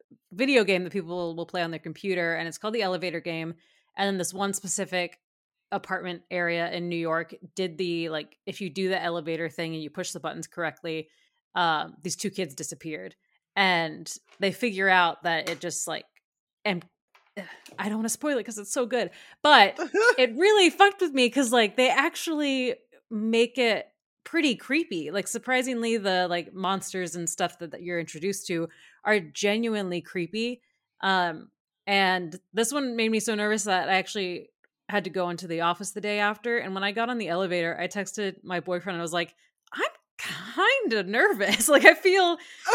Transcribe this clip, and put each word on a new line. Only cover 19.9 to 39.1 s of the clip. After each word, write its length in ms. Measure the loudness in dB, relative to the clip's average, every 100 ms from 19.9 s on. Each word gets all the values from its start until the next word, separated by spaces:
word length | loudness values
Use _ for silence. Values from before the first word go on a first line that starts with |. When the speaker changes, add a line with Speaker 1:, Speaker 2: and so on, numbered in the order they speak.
| 4 4 6
Speaker 1:
it 180 | 4 4
really 340 | 6 8 6
fucked 300 | 8 6 6
with 120 | 0
me 160 | 2 2
'cause, 220 | 2 2
like, 240 | 4 4 4
they 140 | 4
actually 840 | 4 2 -2 -4 -2 0 0 -2 -4 _ _ -12
make 480 | -6 0 2 2 2
it 280 | 2 0 -4 _ _ _
pretty 300 | -6 0 2
creepy. 560 | 0 0 -2 0 -4 -4
Like, 160 | -4 -4
surprisingly, 720 | -6 -2 0 0 -2 0 0
the, 300 | 2 2 2
like, 240 | -2 -6
monsters 640 | -6 -2 -2 -4 -6 -6 -6
and 120 | -8
stuff 300 | -4 -4 -4
that, 100 | -14
that 100 | -12
you're 160 | -6 -6
introduced 480 | -6 -6 -6 -6 -4
to 200 | -4 -4 -10 -20 _
are 140 | 0 0
genuinely 800 | 0 -2 0 0 0 -2 -2 -4
creepy. 600 | -6 -6 -4 -4 -4 -6 _ _ _ _
Um, 480 | 0 0 0 -4 -12 _ _ _ 0
and 520 | 2 4 2 -2 -10 _
this 200 | -2 -2
one 220 | -2 -2 0
made 140 | 0
me 80 | 0
so 140 | 0
nervous 300 | 0 0 0
that 240 | 0 0 2
I 60 |
actually 560 | 0 0 -4 -6 -6 -12 _ _ _ -4
had 160 | -4
to 60 | -2
go 200 | -2 -2
into 160 | -4 -6
the 140 | -2
office 300 | 0 -2 -6
the 80 | -8
day 180 | -4 0
after. 380 | 0 -2 -4 -4
And 160 | -4
when 100 | -4
I 80 | -2
got 160 | -2 -2
on 80 | -2
the 100 | -2
elevator, 480 | -2 0 0 -2 -2
I 80 | -6
texted 560 | -6 -6 -6 -6 -6
my 160 | -8 -6
boyfriend 340 | -4 -4 -4 -6
and 40 |
I 20 |
was 100 | -4